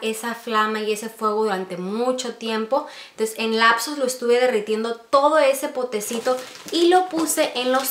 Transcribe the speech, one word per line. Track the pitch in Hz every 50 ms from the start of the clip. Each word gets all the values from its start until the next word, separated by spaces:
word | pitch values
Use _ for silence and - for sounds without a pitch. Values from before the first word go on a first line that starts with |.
esa | 220 220 220 - - 233 226
flama | - - 240 220 214 214 220 220 214
y | 214 208
ese | 214 208 226 220
fuego | - - 226 214 208 214 220
durante | 214 190 190 190 185 185 175
mucho | 180 190 208 226 240 254 254 254 - 233 226
tiempo. | - 226 226 220 220 220 214 269 294 294 - - - - -
Entonces | - - 220 220 - -
en | 226 226 226 226
lapsos | 226 226 226 220 - 302 294 285
lo | 262 247
estuve | - - 240 233 240 247
derritiendo | 254 254 220 208 208 214 214 220 226 233 233
todo | - - _ 285 277 277 294 311 311
ese | 277 269 269 - - 240
potecito | - 254 247 247 220 208 202 - 233 226 - 254 254 254 - - - - - -
y | 302 330 339 339
lo | 359 370 370 370
puse | 320 320 320 302 - 320 294 - -
en | 240 247 254
los | 262 269 262 -